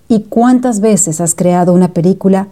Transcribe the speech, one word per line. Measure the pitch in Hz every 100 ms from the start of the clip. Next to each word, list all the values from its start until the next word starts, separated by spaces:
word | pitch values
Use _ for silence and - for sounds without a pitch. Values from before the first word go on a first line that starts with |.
| -
¿Y | 220 -
cuántas | 233 240 254 254 214
veces | 220 196 160 156
has | 170
creado | - 180 175 180
una | 180 180
película | 175 170 190 196 190 196